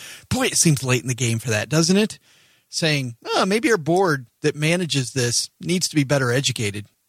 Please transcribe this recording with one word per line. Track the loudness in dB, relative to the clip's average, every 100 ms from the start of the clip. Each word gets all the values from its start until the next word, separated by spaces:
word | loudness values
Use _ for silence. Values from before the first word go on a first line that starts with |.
| -18 -20 -8
Boy, | -2 0
it | 2
seems | 2 2
late | 2 0
in | 0
the |
game | -2 -2 -2
for | -2
that, | -2 0
doesn't | 2 4 4
it? | 2 -4 _ _ _ _ _
Saying, | -4 0 0 -2 -8 -4
"Oh, | 0
maybe | 2 2 2
our | 0
board | 2 2 2 0 -4 _
that | -4 0
manages | 0 0 0 -2 -2
this | -2 0 -2 -4 _
needs | -4 -2 0
to |
be | 0
better | 2 0 2
educated." | 0 -2 -2 -4 -6 -12 _